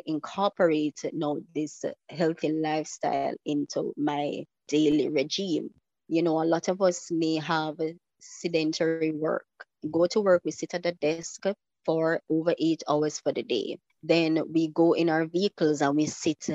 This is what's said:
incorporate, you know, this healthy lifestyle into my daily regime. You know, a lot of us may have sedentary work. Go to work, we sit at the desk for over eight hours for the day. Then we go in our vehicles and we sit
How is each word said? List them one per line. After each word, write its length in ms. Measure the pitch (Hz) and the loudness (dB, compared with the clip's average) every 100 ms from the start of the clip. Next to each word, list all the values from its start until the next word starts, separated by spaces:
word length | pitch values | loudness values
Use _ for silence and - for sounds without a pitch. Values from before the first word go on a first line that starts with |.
| - | -4
incorporate, 960 | 156 - - 202 - 180 156 151 - | -6 -6 -2 -2 2 2 4 0 -4
you 160 | 180 165 | -6 -4
know, 180 | 151 147 190 | -2 -4 -6
this 300 | 156 151 - - - - | -6 -6 -6 -8 -10 -14
healthy 440 | 147 165 165 156 | -2 0 0 -2
lifestyle 840 | 156 156 156 156 - 147 139 135 117 | -2 -2 -2 -4 -6 -2 -2 -2 -4
into 480 | - 147 143 - 156 - | -4 -2 -2 -4 -6 -4
my 480 | 147 147 147 - - _ - | -2 -2 -4 -6 -10 _ -2
daily 400 | 147 156 151 131 | 2 4 4 2
regime. 640 | 147 143 - 196 151 151 - _ _ - | 0 0 -2 -2 -2 -4 -12 _ _ -4
You 140 | 165 | 0
know, 140 | 170 160 | 2 2
a 100 | 165 | 2
lot 140 | 175 - | 0 0
of 120 | 185 | 2
us 300 | 190 180 - | 2 2 -2
may 260 | 165 160 160 | -2 0 0
have 400 | 151 160 156 156 160 170 _ _ | 0 -2 -2 -4 -6 -6 _ _
sedentary 920 | - - 180 170 156 160 165 165 160 | -20 -10 -2 0 0 0 0 2 0
work. 340 | 151 156 - - _ - _ - | 0 -2 -2 -6 _ -20 _ -4
Go 160 | 190 262 | 2 2
to 120 | 226 | 4
work, 220 | 196 180 | 4 4
we 80 | 160 | 2
sit 220 | 156 160 | -6 -6
at 80 | 175 | -4
the 100 | 175 | -4
desk 480 | 175 151 165 165 - 196 - _ _ - | -2 0 -2 -6 -6 -6 -6 _ _ -2
for 340 | 160 160 165 - | 0 2 0 0
over 260 | 160 165 - | 0 0 0
eight 240 | 156 160 - | 0 0 0
hours 320 | 147 151 - | 0 0 -2
for 140 | - | -4
the 100 | 131 | -4
day. 360 | 117 120 - - _ _ | -2 -4 -4 -8 _ _
Then 400 | 156 165 165 160 - | 0 2 4 0 0
we 160 | 160 160 | 0 0
go 240 | 156 170 | 4 4
in 160 | 160 165 | 4 4
our 160 | 156 165 | 2 0
vehicles 540 | 170 202 - 156 151 | 0 -2 0 0 2
and 160 | 143 147 | 2 2
we 100 | 151 | 0
sit 360 | - - 151 - | -2 -4 -2 -4